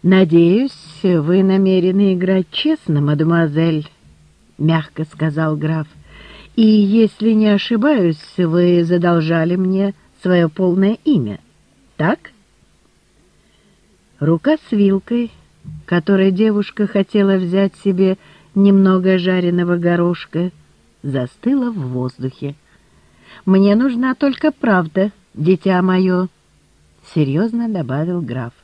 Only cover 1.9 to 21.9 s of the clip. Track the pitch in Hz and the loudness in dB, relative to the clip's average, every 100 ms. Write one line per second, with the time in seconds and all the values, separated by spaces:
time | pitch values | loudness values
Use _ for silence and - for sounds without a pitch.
1.9 | 190 202 185 185 190 180 - 302 311 - | 2 0 0 0 0 -2 -4 -2 -2 -2
2.9 | 147 143 147 160 170 160 147 165 156 151 | -2 0 0 2 2 0 0 -2 -2 -6
3.9 | _ _ _ _ _ _ - 156 165 151 | _ _ _ _ _ _ -4 0 0 -4
4.9 | - 156 - 160 147 160 151 156 160 156 | -10 -12 -6 -4 -2 -4 -4 -4 -6 -8
5.9 | - - - - - - - 220 214 196 | -16 -20 -20 -20 -20 -10 0 4 4 4
6.9 | 220 220 - 220 214 214 202 - 233 269 | 2 2 0 0 2 2 0 0 -2 0
7.9 | 277 175 156 - - 175 170 175 175 170 | 2 0 -2 -8 -4 0 2 2 2 2
8.9 | 175 175 170 160 165 160 180 185 190 202 | 0 2 0 0 -2 0 -2 -2 0 -2
9.9 | - _ _ 180 180 170 156 185 180 196 | -6 _ _ 0 2 0 0 0 2 0
10.9 | 226 - 233 110 101 _ _ _ _ _ | 0 0 0 -2 -10 _ _ _ _ _
11.9 | - 160 285 - _ _ _ _ _ _ | -4 -4 -4 -8 _ _ _ _ _ _
12.9 | _ _ _ _ _ _ _ _ _ _ | _ _ _ _ _ _ _ _ _ _
13.9 | _ _ _ 147 165 277 302 - 214 202 | _ _ _ -2 0 0 -2 -2 0 2
14.9 | 196 - 240 233 - _ _ - - - | 0 -2 -6 -6 -12 _ _ -20 -20 -4
15.9 | 180 165 196 190 185 220 208 202 - 202 | -4 0 2 2 2 0 0 -4 -4 -2
16.9 | 202 196 214 196 190 180 190 196 - 202 | -2 -2 0 2 0 0 -2 -2 -2 -4
17.9 | 185 190 190 - - _ 196 196 196 190 | 0 0 -2 -10 -20 _ 2 4 4 4
18.9 | 185 185 190 180 185 175 175 175 175 175 | 2 2 0 0 0 0 -2 -2 0 0
19.9 | 175 175 175 - 160 180 _ _ _ _ | 0 0 -2 -8 -6 -6 _ _ _ _
20.9 | _ 143 131 123 _ 240 277 240 214 127 | _ -8 -6 -8 _ -4 -2 -2 -6 -6